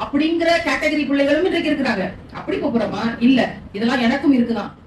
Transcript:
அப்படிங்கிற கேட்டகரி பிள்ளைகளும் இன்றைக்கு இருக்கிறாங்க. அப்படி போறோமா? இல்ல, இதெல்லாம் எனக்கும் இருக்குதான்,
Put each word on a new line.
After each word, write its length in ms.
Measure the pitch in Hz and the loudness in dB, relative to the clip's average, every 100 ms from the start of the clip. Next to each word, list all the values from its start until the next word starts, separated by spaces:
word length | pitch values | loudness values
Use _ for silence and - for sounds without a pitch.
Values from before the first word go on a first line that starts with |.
அப்படிங்கிற 460 | 220 285 311 339 330 339 | -2 0 0 2 2 2
கேட்டகரி 420 | 285 269 302 294 262 | 0 -2 0 0 0
பிள்ளைகளும் 380 | 277 277 311 | 2 2 2
இன்றைக்கு 260 | 370 339 320 | 2 0 0
இருக்கிறாங்க. 400 | 294 247 196 - - - | 0 0 -2 -4 -8 -16
அப்படி 240 | - - - | -12 -6 -4
போறோமா? 460 | 311 233 196 196 233 240 | -2 -2 -2 -2 -4 2
இல்ல, 340 | 240 254 202 - - | 4 4 2 -4 -12
இதெல்லாம் 280 | 202 233 262 | -4 -2 0
எனக்கும் 340 | 233 285 311 254 | 0 2 2 2
இருக்குதான், 320 | 233 220 190 - | 2 -2 -6 -12